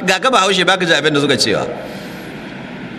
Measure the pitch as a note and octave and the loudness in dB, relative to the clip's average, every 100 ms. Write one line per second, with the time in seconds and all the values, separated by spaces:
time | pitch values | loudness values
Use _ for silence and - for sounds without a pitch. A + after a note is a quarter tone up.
0 | F#3 F#3 C4 A#3+ F#3+ F#3+ F3+ F#3 F3 D3 | 0 2 4 4 4 4 4 2 4 2
1 | D3+ D3 C#3+ B2 A2+ D#2+ C2+ - - - | 2 2 2 2 2 0 -2 -6 -10 -12
2 | - - - - - - - - - | -12 -12 -12 -12 -12 -14 -14 -12 -12